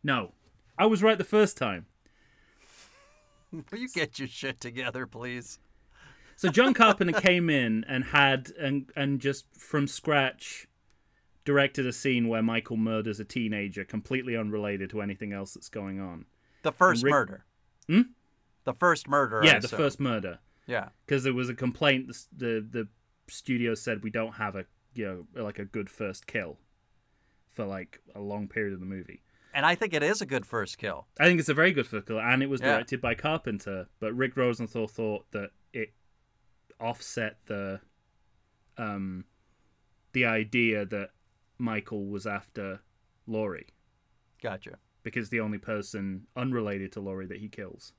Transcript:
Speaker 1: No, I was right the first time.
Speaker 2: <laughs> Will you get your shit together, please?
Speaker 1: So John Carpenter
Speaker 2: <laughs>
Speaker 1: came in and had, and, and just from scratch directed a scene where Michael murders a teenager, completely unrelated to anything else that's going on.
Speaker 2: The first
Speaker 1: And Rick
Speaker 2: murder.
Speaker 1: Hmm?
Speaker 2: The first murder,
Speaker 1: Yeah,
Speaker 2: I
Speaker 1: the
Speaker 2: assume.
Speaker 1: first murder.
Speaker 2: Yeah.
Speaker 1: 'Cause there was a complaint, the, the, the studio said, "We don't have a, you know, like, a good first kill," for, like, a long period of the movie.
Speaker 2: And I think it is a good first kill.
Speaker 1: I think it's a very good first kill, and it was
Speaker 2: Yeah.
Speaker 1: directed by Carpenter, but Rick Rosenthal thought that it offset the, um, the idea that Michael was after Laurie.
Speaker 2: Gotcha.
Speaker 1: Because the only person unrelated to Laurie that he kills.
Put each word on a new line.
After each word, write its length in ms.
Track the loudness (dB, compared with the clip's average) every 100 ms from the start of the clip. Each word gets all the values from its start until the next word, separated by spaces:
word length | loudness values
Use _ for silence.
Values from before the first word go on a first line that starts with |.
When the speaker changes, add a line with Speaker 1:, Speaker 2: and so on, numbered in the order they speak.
Speaker 1:
No, 300 | 0 -2 -2 _ _ _ _ 2
I 80 | 4
was 160 | 6
right 160 | 6 4
the 60 |
first 340 | 4 6 6 4
time. 300 | -2 -4 -8
Speaker 2:
<laughs> 1600 | _ _ _ _ _ _ _ _ -20 -20 -20 _ _ _ _ _
Will 280 | -16 -12 -10
you 100 | -8
get 300 | -4 -4 -4
your 80 | -10
shit 320 | -6 -8 -6
together, 460 | -10 -6 -6 -6 -8
please? 520 | -10 -8 -8 -10 -20 _ _ _ _ -20 -20 -20 -2
Speaker 1:
So 140 | 2
John 240 | 6 6
Carpenter 460 | 8 8 8 2 4
Speaker 2:
<laughs> 20 |
Speaker 1:
came 280 | 6 6 4
in 360 | 4 4 0 0
and 160 | -4 2
had, 460 | 6 6 4 -2 -6
and, 320 | -2 -2 -4 -4
and 240 | -2 0
just 260 | 0 -2 -8 _
from 320 | -4 0 0
scratch 800 | -2 2 4 2 -2 -14 -14 -18 _ _ _ _ _ _ _ 2
directed 400 | 4 4 2 -2
a 80 |
scene 340 | 0 0 2 2
where 140 | 2
Michael 360 | 2 0 -2 -2
murders 420 | 0 0 -2 -6
a 60 | -6
teenager, 600 | -2 -2 -2 -4 -6 -6
completely 500 | -6 -2 -4 -2 -2
unrelated 540 | -2 -2 -2 -4 -4
to 120 | -4
anything 300 | -6 -6 -8
else 220 | -8 -10
that's 160 | -12 -12
going 300 | -10 -8 -8
on. 260 | -8 -12 -16 _ _ _
Speaker 2:
The 80 | -4
first 320 | 6 6 8
Speaker 1:
And 20 | 4
Rick 60 |
Speaker 2:
murder. 340 | 4 2 -4 _ _ _ _ 4
Speaker 1:
Hmm? 140 | 4 4 0 _ _ _ _ -6
Speaker 2:
The 80 |
first 340 | 4 4 4 2
murder, 340 | 2 4 6
Speaker 1:
Yeah, 140 | 6 6
Speaker 2:
I 20 |
Speaker 1:
the 80 | 4
Speaker 2:
assume. 100 | 0
Speaker 1:
first 220 | 0 0
murder. 400 | -2 -2 -4 -12 _ _ -4
Speaker 2:
Yeah. 240 | -4 -4 _ -2
Speaker 1:
'Cause 160 | 0
there 120 | 0 0
was 120 | -2
a 40 |
complaint, 540 | -2 -4 2 4 4 0
the, 180 | -12 -16 -6
the, 320 | -2 -2 -4
the 160 | -8 -8 _ _ _ -16
studio 480 | -14 -2 0 0 -2
said, 280 | -4 -6
"We 60 | -4
don't 240 | -4 -6
have 220 | -4 -6 -6
a, 100 | -10 _ _ -8
you 320 | -6 -6 -12 -8
know, 80 |
like, 160 | -8 -8
a 60 | -8
good 220 | -6 -8
first 380 | -6 -8 -8 -8
kill," 320 | -6 -6 -12 _ _ _ _ _ _ _ _ _
for, 180 | -8 -8
like, 360 | -6 -10 -18 _ -12
a 40 |
long 280 | -8 -6 -6
period 260 | -4 -4
of 60 | -4
the 60 | -8
movie. 340 | -10 -12 -18 _ _ _
Speaker 2:
And 140 | 0 2
I 80 | 2
think 180 | 0
it 80 | 2
is 180 | 2 0
a 40 | 0
good 220 | -4 -2
first 320 | -4 -4 -6
kill. 260 | -6 -8 -12 4
Speaker 1:
I 60 | 4
think 140 | 6
it's 80 | 2
a 60 |
very 180 | 4 4
good 140 | 4 -2
first 220 | -4 -4
kill, 120 | -4
and 220 | 2 2
it 80 | 2
was 100 | 0
Speaker 2:
Yeah. 120 | 2
Speaker 1:
directed 260 | 2 0 -4
by 140 | -2
Carpenter, 760 | -2 -2 -2 -4 -6 -6 -8 -8 _
but 120 | -6
Rick 220 | -2 -2 2
Rosenthal 520 | 0 0 -4 -4 -6
thought 420 | -4 -4 -4 -6
that 200 | -8 -8 _ _
it 220 | -8 -8 _ _ _ _ _ _ _ _ -8
offset 580 | -6 -6 -8 -6 -6 -8 -10
the, 360 | -6 -6 -8 _ _ _ _ _ _ _ _ _ -10
um, 460 | -6 -4 -6 -8 -12 _ _ _ _ _ _ _ _
the 120 | 0 2
idea 580 | 2 0 2 4 2 -2
that 240 | -6 -8 _ _ _ _ _
Michael 480 | -4 -4 -4 -8 -6
was 180 | -6 -6
after 560 | -6 -8 -10 -8 -10 _ _ _ _ -6
Laurie. 400 | -4 -4 -6 -14 _ _ _ _ _ _ _
Speaker 2:
Gotcha. 380 | -8 -8 -12 -20 _ _
Speaker 1:
Because 260 | -6 -6 -2
the 100 | -2
only 200 | -2 -4
person 640 | -4 -6 -6 -6 -6 -8 -10 -6
unrelated 560 | -4 -2 -2 -4 -6
to 60 | -8
Laurie 280 | -8 -8 -8
that 100 | -10
he 100 | -12
kills. 460 | -12 -14 -14 -20